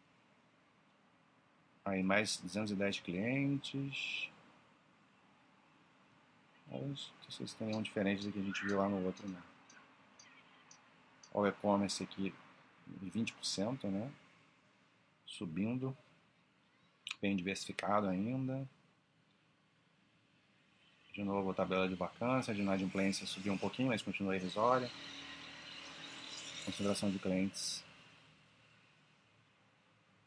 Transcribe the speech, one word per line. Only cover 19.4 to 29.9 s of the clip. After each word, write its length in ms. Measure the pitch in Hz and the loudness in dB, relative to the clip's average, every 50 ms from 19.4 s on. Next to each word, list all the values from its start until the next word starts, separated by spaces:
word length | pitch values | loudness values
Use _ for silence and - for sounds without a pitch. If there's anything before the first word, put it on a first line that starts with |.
| _ _ _ _ _ _ _ _ _ _ _ _ _ _ _ _ _ _ _ _ _ _ _ _ _ _ _ _ - - - - - - - | _ _ _ _ _ _ _ _ _ _ _ _ _ _ _ _ _ _ _ _ _ _ _ _ _ _ _ _ -20 -20 -20 -20 -20 -12 -6
De 100 | - 101 | -4 0
novo, 280 | 98 98 98 95 95 | 2 2 2 2 2
a 40 | 92 | 2
tabela 340 | - 95 90 92 92 92 92 | 2 2 4 4 4 4 2
de 60 | 95 | 2
vacância, 600 | 90 92 87 - - 117 120 131 131 120 - 110 | 0 -2 -4 -2 -2 0 2 2 2 2 0 0
de 80 | 101 101 | 0 2
inadimplência 640 | 98 98 98 98 92 - 98 95 98 98 - 98 | 2 4 2 2 0 2 2 2 4 2 0 -2
subiu 260 | - - 98 95 101 98 | -6 -6 -4 -2 0 0
um 60 | 95 | 0
pouquinho, 300 | - 98 - - 127 131 | 0 -2 0 2 2 2
mas 140 | 117 101 - | 2 0 0
continua 340 | 104 95 - 101 98 95 | -2 -4 -2 0 0 0
irrisória. 540 | 95 92 92 87 104 110 123 127 127 123 123 - - - - - - - - - - - - - - - - - - - - - - - - - - - - - - - - - - - | 0 0 -2 2 4 6 6 6 6 4 0 -6 -8 -12 -12 -12 -12 -12 -12 -12 -12 -14 -14 -14 -14 -14 -14 -14 -14 -14 -14 -14 -14 -14 -14 -14 -12 -12 -12 -12 -10 -10 -10 -10 -8 -6
Concentração 460 | - 95 - 101 101 101 - - 101 | -6 -2 0 2 2 2 4 2 2
de 80 | 95 95 | 2 2
clientes. 680 | - 95 92 92 95 98 - - - - - - - - - - - - - - - - - - - - - - - - - - - - _ _ _ _ _ _ _ _ _ _ _ _ _ _ _ _ _ _ _ _ | 2 2 2 4 2 2 0 -2 -6 -4 -6 -6 -8 -12 -20 -20 -20 -20 -20 -20 -20 -20 -20 -20 -20 -20 -20 -20 -20 -20 -20 -20 -20 -20 _ _ _ _ _ _ _ _ _ _ _ _ _ _ _ _ _ _ _ _